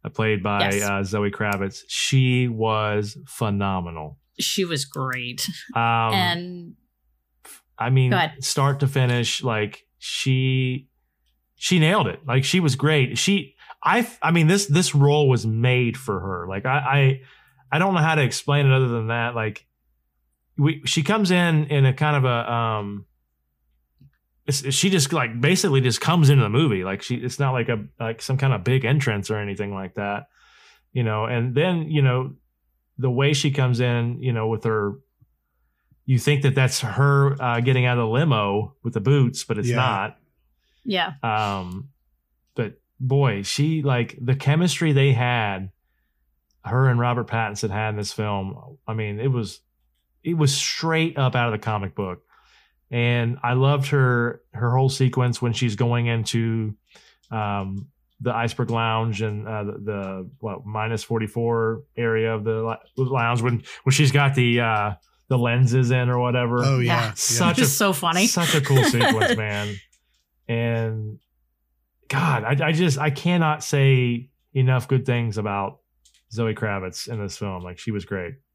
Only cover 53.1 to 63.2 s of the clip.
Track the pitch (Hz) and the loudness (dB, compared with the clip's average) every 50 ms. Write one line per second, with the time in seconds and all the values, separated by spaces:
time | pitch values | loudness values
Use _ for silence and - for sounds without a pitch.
53.1 | 120 120 117 117 120 - - 120 123 127 135 139 143 143 139 - 147 143 131 127 | 0 0 0 -2 -2 -2 -2 0 2 2 4 4 2 2 0 0 2 2 2 2
54.1 | 123 120 117 120 - - _ _ _ 101 117 120 123 131 131 131 131 - 135 123 | 2 2 0 -2 -4 -8 _ _ _ -4 -2 0 2 2 2 2 2 2 0 0
55.1 | 120 131 123 123 117 - 123 120 110 - 127 117 104 98 120 120 120 120 120 120 | 2 2 0 0 0 -2 -2 -2 -2 0 -2 -2 0 0 0 0 0 0 0 0
56.1 | 117 113 110 - - 117 113 113 113 113 110 107 104 _ _ _ _ - _ - | 0 -2 -2 -2 -2 0 0 0 0 -2 -2 -4 -8 _ _ _ _ -20 _ -20
57.1 | _ _ _ _ 113 110 107 104 101 101 98 95 95 101 - - _ _ _ _ | _ _ _ _ -6 -6 -4 -2 -4 -4 -4 -6 -6 -8 -10 -14 _ _ _ _
58.1 | _ _ 120 123 113 110 117 117 - - 123 107 117 113 113 113 113 110 113 113 | _ _ -6 -4 -2 -2 -2 -2 -2 -4 -4 -2 -2 -2 0 0 0 0 -2 -2
59.1 | 107 98 110 110 104 104 107 110 110 107 104 101 101 - 101 107 104 101 98 95 | -2 -4 -4 -4 -4 -6 -8 -8 -6 -6 -6 -6 -8 -8 -8 -8 -6 -6 -6 -8
60.1 | 95 95 92 - - _ - 110 98 - - 104 107 107 107 113 117 107 - - | -8 -10 -12 -14 -16 _ -10 -10 -10 -10 -12 -8 -6 -4 -4 -2 -4 -4 -4 -4
61.1 | 120 113 107 107 - 120 117 117 117 113 113 113 113 - - _ _ - 120 117 | -4 -4 -4 -4 -4 -4 -2 0 0 0 0 -2 -2 -4 -10 _ _ -4 -2 0
62.1 | 113 110 113 113 113 107 104 113 110 110 113 113 113 - _ _ _ 127 135 123 | 0 0 0 0 -2 -2 -2 -2 -2 -2 -2 -4 -6 -8 _ _ _ -4 -2 0
63.1 | 135 127 | 0 0